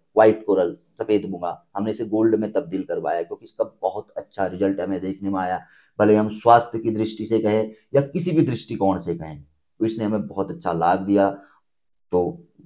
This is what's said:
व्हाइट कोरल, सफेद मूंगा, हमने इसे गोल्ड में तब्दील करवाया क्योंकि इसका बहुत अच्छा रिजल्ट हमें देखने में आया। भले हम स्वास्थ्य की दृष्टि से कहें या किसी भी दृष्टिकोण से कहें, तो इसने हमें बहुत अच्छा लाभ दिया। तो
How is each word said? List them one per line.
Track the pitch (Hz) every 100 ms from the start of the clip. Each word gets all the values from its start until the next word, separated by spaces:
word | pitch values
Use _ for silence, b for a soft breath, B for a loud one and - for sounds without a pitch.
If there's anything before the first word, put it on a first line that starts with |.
| _ 107
व्हाइट | 110 107 -
कोरल, | 95 87 85 _ -
सफेद | 107 104 98
मूंगा, | 90 87 82 _ 98
हमने | 107
इसे | 110
गोल्ड | 113 110 113
में | 107 104
तब्दील | 101 85 95
करवाया | 92 85 76 85
क्योंकि | 85 -
इसका | 113 - - -
बहुत | 92 101 - -
अच्छा | - - 92
रिजल्ट | 92 98 98
हमें | 92 92
देखने | 95 95 98
में | 95
आया। | 92 90 - b b -
भले | 107 107
हम | 107
स्वास्थ्य | 107 117 117 117 113
की | 113
दृष्टि | 107 107 - 107
से | 110
कहें | 107 107 110 B B
या | 139
किसी | 139 180 180
भी | 160 127
दृष्टिकोण | 117 - 107 95 92
से | 87
कहें, | 85 80 73 71 _ _ -
तो | 113
इसने | 113
हमें | 104 107 -
बहुत | 98 95
अच्छा | 82 92
लाभ | 85 82 95
दिया। | 95 101 98 98 B B _ _ _ _ _
तो | 90 87 170 - _